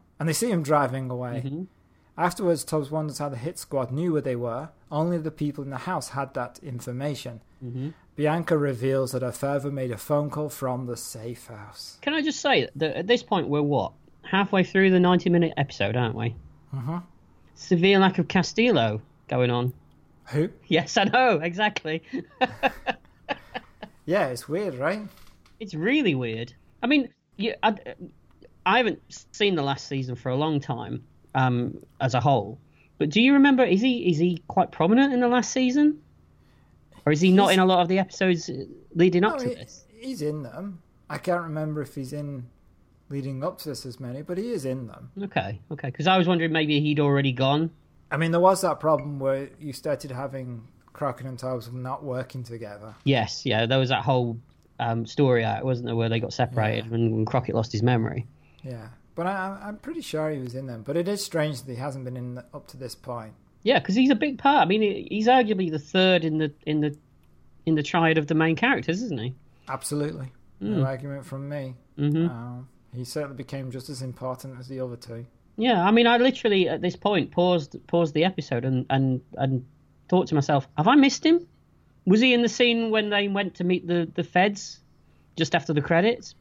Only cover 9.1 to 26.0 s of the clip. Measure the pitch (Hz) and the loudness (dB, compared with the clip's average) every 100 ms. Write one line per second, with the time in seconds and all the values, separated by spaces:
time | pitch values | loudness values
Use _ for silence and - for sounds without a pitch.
9.1 | 131 123 - 139 143 139 139 127 107 - | -4 -6 -4 -4 -2 -4 -6 -6 -6 -2
10.1 | 147 147 151 151 - 131 127 123 113 - | -2 -2 -6 -8 -6 -4 -4 -6 -10 -10
11.1 | 117 117 117 - 107 101 - - - 285 | -12 -12 -12 -16 -18 -18 -18 -18 -8 -4
12.1 | 311 302 - 285 196 117 143 156 - 185 | -2 -2 -2 0 2 0 -2 -4 -2 0
13.1 | 240 - 185 127 147 147 135 95 - _ | 0 2 -2 0 0 2 0 -2 -8 _
14.1 | _ - 190 190 196 185 190 190 185 180 | _ -2 0 2 2 2 4 6 6 6
15.1 | 175 185 170 165 - 139 - 101 123 117 | 4 4 2 2 0 -4 -2 -2 0 -2
16.1 | 110 113 - - - _ 135 123 175 - | -2 -4 -6 -16 -20 _ -8 -6 -8 -10
17.1 | _ _ _ _ - - 170 190 196 190 | _ _ _ _ -20 -2 2 6 6 6
18.1 | 190 147 190 - - 240 156 113 107 - | 2 0 0 0 2 4 4 2 -2 -8
19.1 | _ - 127 123 120 123 - _ _ _ | _ -4 0 2 0 -2 -6 _ _ _
20.1 | _ - 143 180 - - 151 139 226 196 | _ -6 -4 -4 -6 0 0 2 0 2
21.1 | 247 254 160 170 175 214 - 156 160 - | 4 4 2 -2 -2 -2 -2 -6 -8 -8
22.1 | 262 - - 247 - 254 - - - _ | -10 -10 -4 -4 -2 -4 -2 -8 -10 _
23.1 | _ - - - - - _ 214 _ 151 | _ -10 -10 -10 -16 -16 _ -20 _ -2
24.1 | 196 139 120 - 175 196 127 151 214 208 | 0 0 -4 -6 -6 -4 -4 -4 -4 -8
25.1 | - - - _ _ 208 156 190 302 | -18 -20 -20 _ _ -12 -4 0 2